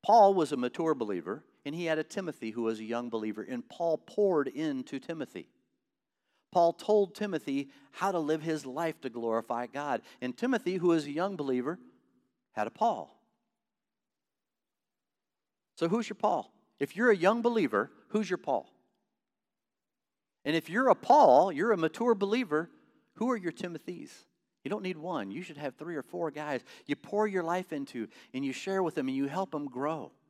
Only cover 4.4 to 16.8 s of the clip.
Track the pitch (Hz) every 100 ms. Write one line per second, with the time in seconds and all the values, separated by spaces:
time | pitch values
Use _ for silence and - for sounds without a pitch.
4.4 | 135 143 156 131 123 135 - 160 131 92
5.4 | - _ _ _ _ _ _ _ _ _
6.4 | _ 180 170 - - 214 196 - 208 160
7.4 | - 139 139 - - - 190 180 147 156
8.4 | 160 156 131 127 160 151 131 117 117 113
9.4 | 113 120 123 139 147 120 - - 127 123
10.4 | 247 240 175 185 175 165 143 147 190 190
11.4 | 139 127 123 180 - _ _ _ _ _
12.4 | _ - 104 - 226 139 73 _ _ _
13.4 | _ _ _ _ _ _ _ _ _ _
14.4 | _ _ _ _ _ _ _ _ _ _
15.4 | _ _ _ - 165 220 220 208 214 160
16.4 | - _ _ _